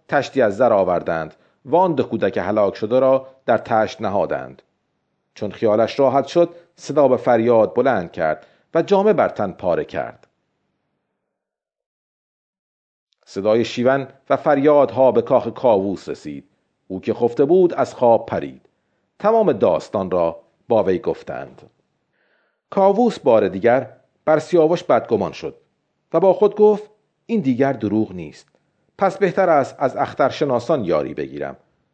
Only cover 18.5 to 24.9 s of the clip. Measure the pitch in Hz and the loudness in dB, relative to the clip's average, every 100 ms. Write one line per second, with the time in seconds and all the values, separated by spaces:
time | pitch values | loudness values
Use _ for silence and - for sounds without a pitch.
18.5 | 65 _ _ _ _ _ _ 202 226 190 | -12 _ _ _ _ _ _ 0 2 2
19.5 | 110 101 78 - 104 95 90 82 82 - | 2 2 2 -2 -6 -2 -2 -2 -4 -14
20.5 | _ - 113 95 90 90 76 - 64 67 | _ -2 0 2 -2 -2 -8 -8 -14 -14
21.5 | - - _ _ _ _ _ _ _ _ | -18 -20 _ _ _ _ _ _ _ _
22.5 | _ _ 196 196 196 240 - 135 110 98 | _ _ 2 2 4 0 0 2 4 2
23.5 | 95 113 131 - - _ _ - 156 - | 0 2 2 0 -12 _ _ -2 -2 2
24.5 | 175 160 170 - | 2 2 0 0